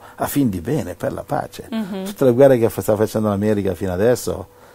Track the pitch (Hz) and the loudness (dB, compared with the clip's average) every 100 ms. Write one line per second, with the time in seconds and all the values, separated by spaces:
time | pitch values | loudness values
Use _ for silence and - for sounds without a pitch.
0 | - - 123 143 127 92 80 143 90 90 | -4 -8 -4 0 0 0 -4 -4 -4 -6
1 | - 87 - - - - - 226 185 196 | -6 -6 -6 -6 -6 -10 -8 -6 -6 -8
2 | 190 208 131 120 139 123 110 - 107 104 | -8 0 4 6 6 6 2 0 0 0
3 | 107 110 107 98 107 104 95 87 95 90 | 0 0 0 0 0 0 0 -2 -4 0
4 | 113 120 - 87 90 _ - | 2 2 -2 -8 -10 _ -20